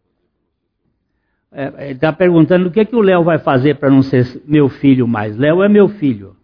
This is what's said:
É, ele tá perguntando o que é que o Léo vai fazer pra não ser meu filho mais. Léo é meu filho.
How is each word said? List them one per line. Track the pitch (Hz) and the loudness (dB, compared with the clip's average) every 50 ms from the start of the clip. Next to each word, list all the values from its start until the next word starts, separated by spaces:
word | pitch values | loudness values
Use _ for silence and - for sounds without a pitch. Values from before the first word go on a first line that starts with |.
| _ _ _ _ _ _ _ _ _ _ _ _ _ _ _ _ _ _ _ _ _ _ _ _ _ _ _ _ _ _ | _ _ _ _ _ _ _ _ _ _ _ _ _ _ _ _ _ _ _ _ _ _ _ _ _ _ _ _ _ _
É, | - 147 139 139 - - 139 143 | -14 -12 -12 -12 -12 -14 -14 -14
ele | 135 127 | -8 -4
tá | 156 156 | -4 -4
perguntando | 151 - 185 180 175 165 156 139 185 180 185 180 | -2 0 0 2 4 4 4 4 2 0 0 0
o | |
que | 156 220 | -2 -2
é | 214 | -2
que | 214 - | 0 0
o | 233 | 0
Léo | 208 190 185 175 165 | 2 2 2 2 2
vai | 170 165 147 | 0 -2 -2
fazer | - 160 143 - 127 147 143 | -2 -2 0 0 0 0 -2
pra | 143 147 135 | 0 0 2
não | 139 135 | 2 2
ser | 131 - - 127 120 - - - - | 2 2 0 0 0 -2 -6 -12 -6
meu | 147 151 151 143 127 | -2 0 0 0 0
filho | - - - 139 135 131 123 113 | -2 -2 0 2 2 2 0 -2
mais. | 117 107 104 110 107 | -4 -4 -6 -8 -6
Léo | 113 139 151 165 180 | -4 -2 0 0 0
é | 196 208 | 0 2
meu | 208 208 202 - | 4 2 2 2
filho. | 202 - 151 139 117 101 98 98 - _ | 0 -4 -4 -4 -4 -6 -10 -18 -20 _